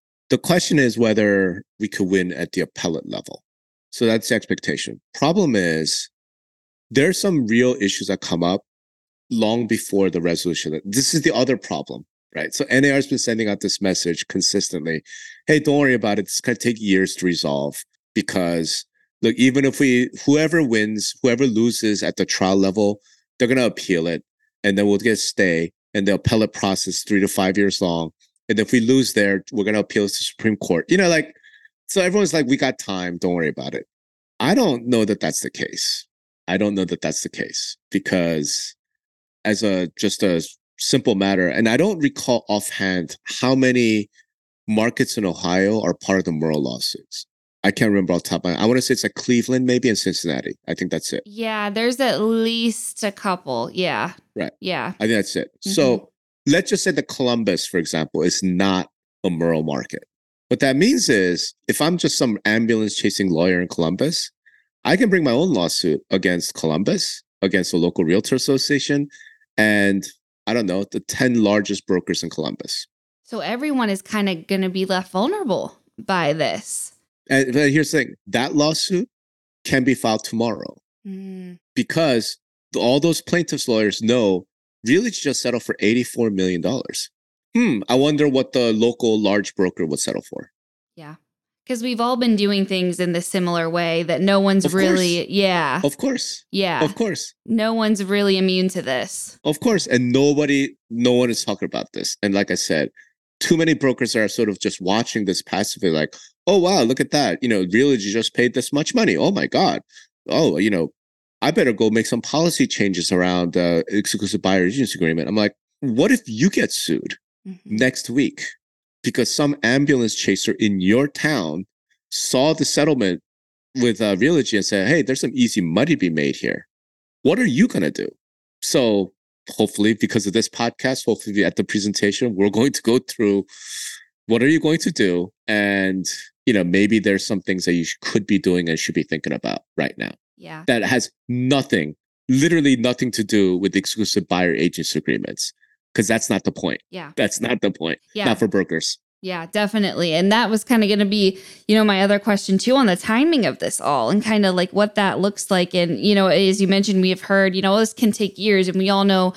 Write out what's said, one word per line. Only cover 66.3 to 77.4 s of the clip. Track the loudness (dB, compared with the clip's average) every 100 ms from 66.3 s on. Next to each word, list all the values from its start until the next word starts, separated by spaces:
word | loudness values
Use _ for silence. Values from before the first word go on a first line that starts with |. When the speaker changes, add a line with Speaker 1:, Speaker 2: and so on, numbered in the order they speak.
| -2 -4
Speaker 1:
Columbus, | -4 -2 0 0 -2 -4 -10 -18 _
against | -2 0 0
a | 0
local | 0 0
realtor | 2 0 0 -2
association, | 0 0 0 -2 0 -2 -4 -10 -20 _ _ 0
and, | 2 4 2 0 -4 -14 _ _ -4
I |
don't | -2 -2
know, | -2 -4
the | -8
ten | -6 -2 0 2
largest | 4 2 0 -4 -2
brokers | -2 -2 -4
in | -6
Columbus. | -6 -6 -8 -10 -10 -12 _ _ _
Speaker 2:
So | _ -10
everyone | -6 -6 -2 0 0
is | -2
kinda | -4 -2 -2
gonna | -4 -4 -2 -2
be | -2
left | -2 -2 -4
vulnerable | -2 -2 -2 -2 -4 -6 -12 _ -12
by | -4 -2 0
this. | 0 -2 -4 -8 -10 -12 _ _ _ -2
Speaker 1:
And, | 0